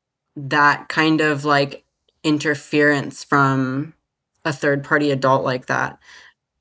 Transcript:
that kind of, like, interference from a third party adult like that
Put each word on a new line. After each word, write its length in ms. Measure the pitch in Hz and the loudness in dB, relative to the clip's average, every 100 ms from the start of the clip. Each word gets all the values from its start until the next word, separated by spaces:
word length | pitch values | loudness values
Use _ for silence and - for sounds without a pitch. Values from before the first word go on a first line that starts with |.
| _ _ _ - | _ _ _ -14
that 520 | 139 151 147 139 - | -4 2 2 2 -2
kind 320 | - 160 156 | 0 2 2
of, 240 | 156 139 | 0 -2
like, 400 | 147 143 139 - _ _ _ _ | 0 0 0 -6 _ _ _ _
interference 1000 | 160 151 151 143 - 151 147 143 123 - | -2 0 0 -4 -2 2 2 2 -2 -10
from 680 | - 147 139 135 131 131 156 - _ _ _ _ | -2 2 2 2 -2 -4 -8 -12 _ _ _ _
a 80 | 165 | -6
third 320 | 143 151 143 | -2 0 -2
party 260 | 139 151 147 | 0 0 0
adult 340 | 135 131 131 | 0 2 0
like 220 | - 127 - | 0 -4 -4
that 320 | 127 131 - - - - _ _ _ | -4 -4 -8 -20 -20 -20 _ _ _